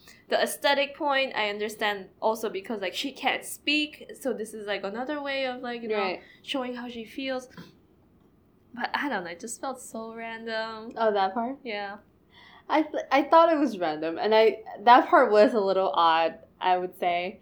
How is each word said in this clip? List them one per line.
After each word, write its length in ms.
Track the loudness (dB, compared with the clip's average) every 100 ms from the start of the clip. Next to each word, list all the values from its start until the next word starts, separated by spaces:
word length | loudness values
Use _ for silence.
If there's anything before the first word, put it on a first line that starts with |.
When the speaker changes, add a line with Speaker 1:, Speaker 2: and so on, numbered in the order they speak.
| -20 -18 -2
Speaker 1:
the 100 | 0
aesthetic 560 | 0 0 0 2 0
point. 380 | -2 0 0 0
I 140 | -2 -4
understand 600 | -4 -6 -4 -4 -4 -10 -4
also 300 | -2 -2 -4
because, 320 | -6 -8 -6
like, 100 | -6
she 160 | -6 -8
can't 320 | -4 -4 -4
speak, 680 | -6 -8 -2 -2 -2 -10 -18 -8
so 140 | -6
this 180 | -6 -8
is, 140 | -10 -8
like, 180 | -6
another 380 | -6 -8 -8 -6
way 240 | -6 -4 -4
of, 160 | -6
like, 180 | -8 -8
you 80 | -4
know, 80 | -2
Speaker 2:
Right. 240 | -2 -6 -12 -20
Speaker 1:
showing 320 | -8 -6 -6
how 140 | -8 -10
she 140 | -12 -12
feels. 420 | -8 -6 -6 -10 -20 -20 _ _ _ _ _ _ _ _ _ _
But 160 | -8 -6
I 160 | -4 -4
don't 160 | -4
know, 60 | -6
it 100 | -10
just 220 | -12 -10
felt 180 | -10 -10
so 340 | -12 -12 -12
random. 800 | -12 -12 -12 -6 -6 -6 -10 -10 0
Speaker 2:
Oh, 120 | 2
that 220 | 2 0
part? 240 | 0 -6 -6
Speaker 1:
Yeah. 320 | -8 -8 -8 -12 _ _ _ -20 -20 -18 -2
Speaker 2:
I 140 | 0
th-, 220 | 0 -4 0
I 120 | 0
thought 280 | 6 6 6
it 80 | 4
was 200 | 0 -2
random, 400 | -4 -2 -4 -2
and 160 | 2
I, 240 | 6 6 2 -10 0
that 240 | 8 8 8
part 220 | 6 6
was 220 | 8 6
a 60 | 6
little 300 | 2 2 2
odd, 400 | 4 4 4 2 -2 -20 -4
I 160 | 0 2
would 220 | 0 -4
say, 420 | -2 -2 -4 -10